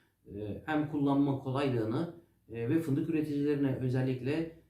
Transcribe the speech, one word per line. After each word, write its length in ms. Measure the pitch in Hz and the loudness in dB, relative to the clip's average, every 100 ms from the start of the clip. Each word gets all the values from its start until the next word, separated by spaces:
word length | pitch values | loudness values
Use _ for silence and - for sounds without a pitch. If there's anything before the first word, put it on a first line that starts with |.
| _ _ - | _ _ -16
e, 360 | 101 104 - - | -10 -8 -6 -2
hem 240 | 151 147 | -2 0
kullanma 480 | 147 139 139 143 123 | 0 2 4 4 2
kolaylığını, 760 | 131 131 139 120 110 131 170 - - _ - | -2 0 2 2 0 0 -2 -6 -20 _ -12
e, 200 | 113 117 | -6 0
ve 120 | 160 | 2
fındık 300 | 156 135 160 | 2 0 0
üreticilerine 680 | 160 147 143 143 143 139 123 | 0 0 0 0 2 2 0
özellikle, 800 | 131 127 131 127 123 156 165 - | 0 0 0 0 -2 -2 -2 -8